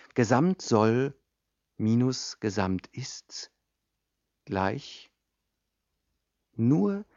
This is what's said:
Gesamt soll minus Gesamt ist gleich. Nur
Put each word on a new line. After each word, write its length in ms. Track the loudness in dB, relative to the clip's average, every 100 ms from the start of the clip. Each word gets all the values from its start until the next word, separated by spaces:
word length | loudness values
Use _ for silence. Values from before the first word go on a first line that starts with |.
| -6
Gesamt 460 | -2 2 4 2 0
soll 580 | 0 2 4 2 -2 -6 _ _ _ _ _ -4
minus 600 | 2 2 2 -2 -8 -8
Gesamt 480 | -6 -2 -2 -2 -6
ist 640 | -14 -14 -14 -18 -18 -18 _ _ _ _ _ _ _ _ _
gleich. 640 | -6 -2 -2 -2 -10 -18 -20 _ _ _ _ _ _ _ _ _ _ _ _ _ _
Nur 520 | -2 2 2 2 -2 -8